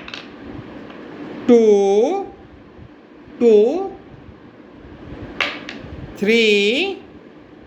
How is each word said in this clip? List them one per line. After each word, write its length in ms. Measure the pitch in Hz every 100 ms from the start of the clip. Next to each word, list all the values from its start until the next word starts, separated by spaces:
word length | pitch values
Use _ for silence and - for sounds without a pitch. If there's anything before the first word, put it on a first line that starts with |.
| - - - - - 123 - - - - - - - - -
টু, 800 | 233 220 202 196 202 262 392 392 - - - - - - - - - - -
টু, 520 | 240 208 226 349 381 - - - - - - - - - - - - - - - - - - - - - - -
থ্রি, 760 | 202 233 220 208 202 262 392 359 - - - - - -